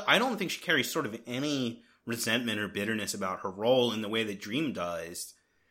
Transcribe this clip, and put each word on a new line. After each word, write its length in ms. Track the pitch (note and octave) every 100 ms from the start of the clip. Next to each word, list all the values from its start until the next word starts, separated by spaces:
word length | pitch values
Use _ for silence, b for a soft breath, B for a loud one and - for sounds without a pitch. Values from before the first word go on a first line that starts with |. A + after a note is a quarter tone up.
| G#3
I 140 | D#3
don't 160 | A#3+ A3
think 160 | F3
she 80 | -
carries 280 | - D#3+ A#2
sort 180 | E3 C#3
of 120 | A2+ -
any 560 | B2 D3 C#3+ B2 A2+ b b
resentment 560 | - A#2 A#2 A#2 A#2+ G#2+
or 80 | G#2
bitterness 460 | F2 G2+ A2 G2+
about 260 | G#2 F#2+ F#2
her 100 | G2+
role 420 | F#2 A2 C3 A#2+
in 80 | A2
the 80 | G#2+
way 140 | A2
that 180 | A2 G2
Dream 320 | G#2 A#2 D#3
does. 640 | F#2 F2 E2+ E2+ F2 - - _ _ _